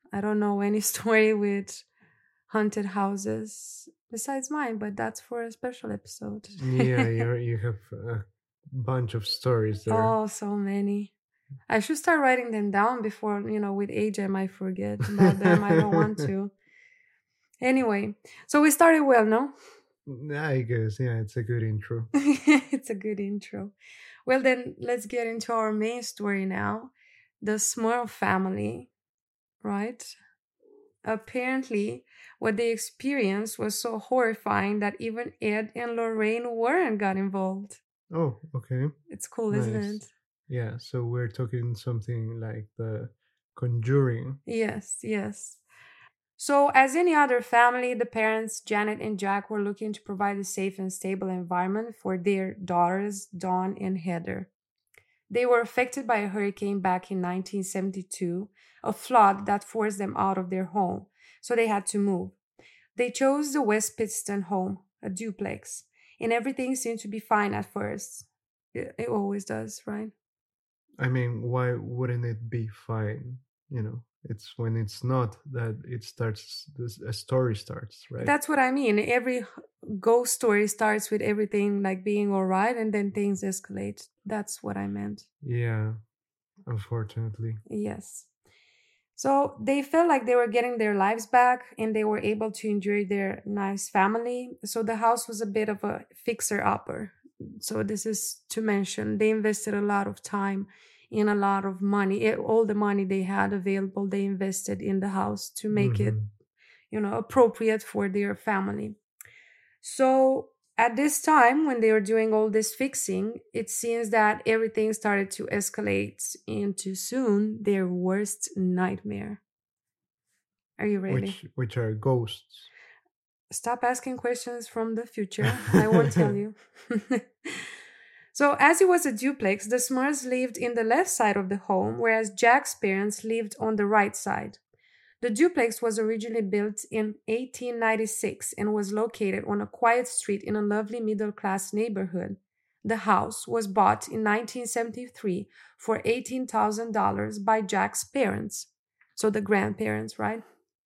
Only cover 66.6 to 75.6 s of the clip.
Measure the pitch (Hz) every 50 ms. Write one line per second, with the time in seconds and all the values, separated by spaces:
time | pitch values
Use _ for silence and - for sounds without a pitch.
66.6 | 254 254 269 262 - 233 233 220 - 208 202 220 - - 226 208 208 196 202 208
67.6 | 202 - - 202 202 208 - 202 - - - - - _ _ _ _ _ _ _
68.6 | _ _ - - - - - - 226 240 233 208 202 196 202 202 190 - - 214
69.6 | 220 214 208 - - 214 208 208 220 220 - _ _ _ _ _ _ _ _ _
70.6 | _ _ _ _ _ _ _ - 135 127 127 127 123 120 117 110 117 120 123 127
71.6 | 123 123 123 110 104 117 120 123 127 120 120 120 120 120 113 107 117 113 123 117
72.6 | 110 110 107 - - - 113 110 107 104 110 - 127 123 127 127 _ _ _ _
73.6 | _ - 143 123 107 107 120 120 - _ _ _ - - 110 104 - - - -
74.6 | 117 113 113 113 110 98 - - - 123 131 131 120 107 - - - 147 131 123